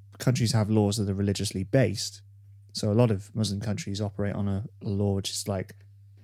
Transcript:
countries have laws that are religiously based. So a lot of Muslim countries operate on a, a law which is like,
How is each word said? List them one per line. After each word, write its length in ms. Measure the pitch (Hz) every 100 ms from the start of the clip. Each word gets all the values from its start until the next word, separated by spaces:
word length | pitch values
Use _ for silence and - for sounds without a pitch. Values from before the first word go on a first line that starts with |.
| - -
countries 340 | - 123 113
have 180 | 113 104
laws 280 | 110 101 107
that 120 | 101
are 40 |
religiously 500 | 98 101 98 98 -
based. 580 | 95 135 107 98 - - - - - - -
So 160 | - 110
a 40 |
lot 160 | 104 123
of 240 | 98 -
Muslim 260 | 107 104 98
countries 400 | 107 92 - 98
operate 340 | 104 98 101
on 120 | - 101
a, 160 | 98 113 -
a 60 | -
law 260 | 98 101
which 160 | 98 95
is 160 | - -
like, 260 | 98 - - - - - -